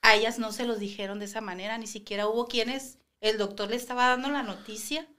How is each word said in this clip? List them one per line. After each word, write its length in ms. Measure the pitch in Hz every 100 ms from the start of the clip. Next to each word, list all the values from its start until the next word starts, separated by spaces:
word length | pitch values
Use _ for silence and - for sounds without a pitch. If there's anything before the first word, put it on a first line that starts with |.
a 140 | 220 214
ellas 240 | 220 233
no 120 | 220
se 140 | 208 240
los 140 | 220
dijeron 400 | 202 202 196 208
de 60 | 202
esa 140 | 214
manera, 380 | 208 180 202 226
ni 80 | 220
siquiera 420 | - 202 202 208
hubo 200 | 226 240
quienes, 500 | 247 226 269 - - _ _
el 160 | 214 220
doctor 320 | 202 - 202
le 60 | 240
estaba 320 | - 247 247
dando 220 | 247 269
la 100 | 285
noticia 680 | 226 185 - 214 - 311 311